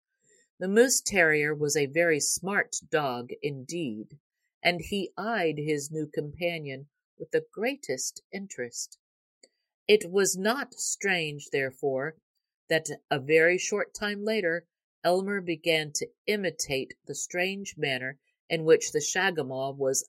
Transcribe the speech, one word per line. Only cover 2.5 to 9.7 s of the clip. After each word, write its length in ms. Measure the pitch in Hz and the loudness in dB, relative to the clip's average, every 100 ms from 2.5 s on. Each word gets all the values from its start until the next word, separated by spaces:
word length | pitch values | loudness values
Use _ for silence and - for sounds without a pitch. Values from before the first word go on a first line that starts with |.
| 202 - - - | -2 -2 -4 -2
dog 380 | 160 143 120 120 - | 0 0 -2 -6 -8
indeed, 760 | 147 139 131 170 151 107 104 143 _ _ _ _ | -6 -6 -8 -6 -6 -6 -10 -18 _ _ _ _
and 180 | - 175 | -2 -2
he 300 | 160 202 185 | -2 -4 -4
eyed 420 | - 202 226 170 151 | -6 -4 0 0 0
his 320 | 151 151 139 | -2 -2 -2
new 160 | 156 151 | -6 -6
companion 800 | 160 151 147 175 170 147 131 143 _ _ - | -4 -6 -4 -4 -4 -8 -10 -14 _ _ -16
with 140 | 156 | -4
the 120 | 160 156 | -4 -4
greatest 680 | - 233 277 - 127 - - - | -6 -6 -4 -6 -6 -6 -10 -12
interest. 640 | 190 196 - 123 - - - _ _ _ _ - _ _ | -12 -12 -10 -10 -8 -12 -14 _ _ _ _ -20 _ _